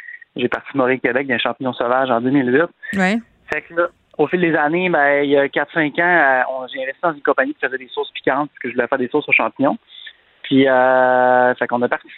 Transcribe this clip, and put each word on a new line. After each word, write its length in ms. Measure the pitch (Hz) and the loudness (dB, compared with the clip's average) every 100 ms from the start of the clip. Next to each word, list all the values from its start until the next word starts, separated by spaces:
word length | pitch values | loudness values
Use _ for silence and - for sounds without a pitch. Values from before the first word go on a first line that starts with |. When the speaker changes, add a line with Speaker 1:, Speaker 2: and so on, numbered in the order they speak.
| - - - - | -16 -20 -16 -6
Speaker 1:
J'ai 120 | 120 | -4
parti 200 | 113 - 139 | -4 -4 -2
Morée 220 | 127 127 | 0 0
Québec 280 | 131 120 139 | 0 -2 -2
d'un 100 | 117 | -2
champignon 340 | 127 - 131 | -2 -4 -6
sauvage 380 | 123 120 127 131 | -4 0 0 2
en 100 | 117 | 0
deux 100 | 123 | 2
mille 220 | 143 123 | 0 2
huit. 460 | 131 170 - - 202 | 2 0 -6 -8 -2
Speaker 2:
Ouais. 200 | 185 226 - _ - | 0 -2 -6 _ -8
Speaker 1:
Fait 100 | 151 | -8
que 120 | - | -6
là, 140 | 170 175 - _ - | -4 -4 -6 _ -2
au 80 | 147 | 0
fil 120 | 180 | 2
des 140 | 170 | 0
années, 340 | 160 147 170 185 | 2 0 0 0
ben, 360 | 160 143 143 | 2 2 2
il 60 | 143 | 2
y 60 | 143 | 2
a 120 | 139 | 2
quatre, 240 | 165 143 | -2 -4
cinq 240 | 170 151 135 | -2 -2 0
ans, 40 | |
euh, 360 | 175 175 143 131 127 | 2 4 4 2 0
on, 160 | 131 127 | -4 -10
j'ai 120 | 139 | -10
investi 180 | 131 - | -10 -4
dans 100 | 175 | -6
une 100 | 143 | -4
compagnie 300 | 151 139 135 | -2 0 -2
qui 120 | - 135 | -4 -6
faisait 100 | 127 | -6
des 120 | 127 | -10
sauces 180 | - 139 | -10 -8
piquantes, 360 | - - 135 147 | -6 -2 -2 -4
parce 100 | - | -8
que 80 | 120 | -6
je 40 | |
voulais 120 | 120 120 | -4 -2
faire 120 | 135 | -2
des 100 | 123 | -2
sauces 200 | 147 143 | -4 -2
aux 40 | |
champignons. 440 | - 113 - 135 226 - - - - _ _ | -2 -2 0 -2 -2 -10 -20 -20 -20 _ _
Puis, 220 | - 135 135 | 0 2 4
euh, 840 | 127 127 127 127 127 127 123 123 123 | 4 4 4 4 4 4 4 4 0
fait 100 | 120 | -2
qu'on 160 | 120 | -2
a 60 | 120 | -2
parti 180 | 156 - | -4 -8